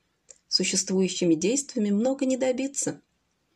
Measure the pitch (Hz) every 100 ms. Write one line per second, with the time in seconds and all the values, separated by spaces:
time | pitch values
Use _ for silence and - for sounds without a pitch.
0 | _ _ - - _ - 190 190 - 190
1 | 185 - 175 156 185 269 - 233 208 202
2 | 254 277 262 254 262 247 269 - - 151
3 | _ _ _ _ _